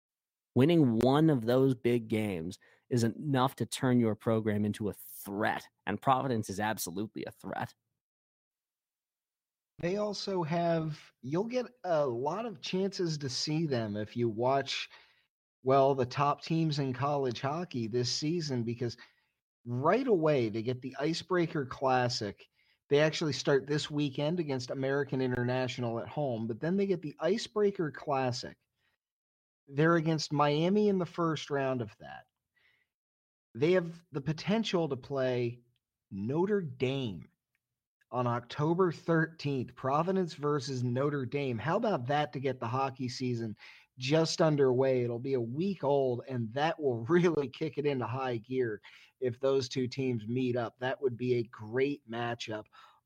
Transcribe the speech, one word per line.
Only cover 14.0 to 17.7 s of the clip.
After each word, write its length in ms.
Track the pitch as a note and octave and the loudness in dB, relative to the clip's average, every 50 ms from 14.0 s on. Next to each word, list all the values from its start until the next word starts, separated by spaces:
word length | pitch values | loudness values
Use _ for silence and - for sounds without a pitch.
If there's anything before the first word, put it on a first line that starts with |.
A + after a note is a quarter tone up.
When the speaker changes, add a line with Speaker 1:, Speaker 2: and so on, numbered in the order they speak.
| G#2+ - - | -6 -6 -2
Speaker 2:
you 120 | A#2+ A#2+ A#2 | -2 0 0
watch, 600 | G2+ A2+ B2 B2+ C#3 C#3 B2 - - - - - - - - _ _ _ _ _ _ _ _ _ _ _ | 0 0 0 2 2 2 0 -2 -6 -6 -8 -10 -14 -20 -20 _ _ _ _ _ _ _ _ _ _ _
well, 320 | - B2+ C3+ C#3 C3+ C#3 C#3 | 0 4 6 6 6 4 4
the 120 | C3+ B2 | 2 0
top 360 | B2+ - C#3 C#3+ C#3+ C#3+ - | -2 0 0 2 2 0 -2
teams 360 | - - E3 D#3+ D#3+ D#3 C#3+ D3 | -2 -2 0 0 2 0 0 0
in 140 | C#3 C3 | -2 -2
college 480 | A#2+ A#2+ C#3 D3 D3 C#3+ C3+ B2 A2+ - | -2 -2 -2 -2 0 0 0 -2 -2 -2
hockey 460 | C#3+ C3+ D3+ F3 F3+ - | -4 -4 -4 -4 -8 -6